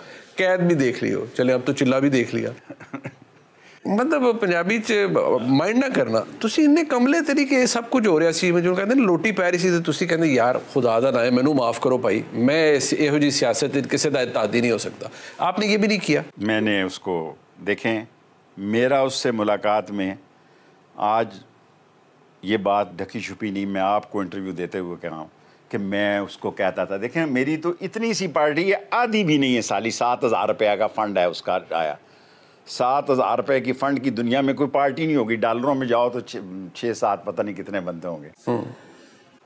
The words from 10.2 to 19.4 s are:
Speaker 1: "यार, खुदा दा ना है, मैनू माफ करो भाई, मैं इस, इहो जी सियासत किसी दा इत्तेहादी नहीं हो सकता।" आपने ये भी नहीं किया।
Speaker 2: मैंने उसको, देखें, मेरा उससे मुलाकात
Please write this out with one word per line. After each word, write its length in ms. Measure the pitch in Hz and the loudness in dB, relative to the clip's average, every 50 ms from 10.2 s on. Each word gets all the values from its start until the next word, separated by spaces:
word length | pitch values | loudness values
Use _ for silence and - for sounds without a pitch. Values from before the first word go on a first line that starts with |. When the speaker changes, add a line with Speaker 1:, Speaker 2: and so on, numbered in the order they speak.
| 170 160 | 2 4
Speaker 1:
"यार, 340 | 131 120 113 123 127 - - - - | 4 4 4 4 2 0 -2 -4 -2
खुदा 260 | 139 120 117 113 117 | 0 2 4 4 4
दा 120 | 123 135 | 4 2
ना 80 | 123 123 | 2 2
है, 120 | 117 127 | 2 2
मैनू 220 | 123 127 127 147 156 | 2 4 4 2 2
माफ 300 | 135 120 113 117 - - | 2 2 0 0 0 0
करो 140 | 131 107 98 | 0 2 2
भाई, 260 | 98 104 98 113 113 - - | 2 0 0 0 -2 -4 -2
मैं 400 | 117 117 131 147 165 160 156 147 | 0 2 2 4 4 4 4 4
इस, 200 | 135 123 - 151 | 4 2 0 0
इहो 260 | - 151 143 139 151 | 0 2 2 2 2
जी 120 | 147 143 | 2 2
सियासत 560 | - - 139 120 - - 151 131 135 139 123 - | 2 2 2 0 2 0 0 0 0 -2 -2 -2
किसी 180 | 147 135 - 151 | -2 0 0 0
दा 120 | 135 139 | 0 0
इत्तेहादी 400 | 127 123 127 127 110 104 107 120 | 0 -2 0 -2 -2 0 0 0
नहीं 100 | 117 120 | 2 2
हो 60 | 113 104 | 0 0
सकता।" 320 | - - - - - - - - - - - - | -2 -6 -10 -10 -14 -16 -16 -16 -18 -18 -8 -4
आपने 280 | - 175 185 208 214 202 | -2 -2 0 0 0 0
ये 100 | 208 208 | 2 2
भी 100 | 208 208 | 2 2
नहीं 120 | 214 190 | 0 0
किया। 240 | - - 147 147 156 - - - | 0 0 0 0 0 -4 -8 -6
Speaker 2:
मैंने 440 | 101 107 110 107 107 110 104 98 95 | -2 -2 0 0 2 2 0 0 0
उसको, 540 | 92 - - - 98 90 85 80 78 67 - _ _ _ - 87 | -2 -4 -6 -6 -4 -4 -4 -4 -8 -10 -16 _ _ _ -8 -4
देखें, 440 | 98 104 95 - 117 110 107 113 - _ _ _ _ _ _ _ _ _ 98 | -4 -4 -2 -2 -2 -2 -4 -6 -10 _ _ _ _ _ _ _ _ _ -10
मेरा 440 | 98 104 110 117 123 131 139 135 135 | -6 -2 0 2 2 2 2 2 2
उससे 280 | 131 127 - - 131 | 0 0 -2 -2 -2
मुलाकात 600 | 117 110 | 0 0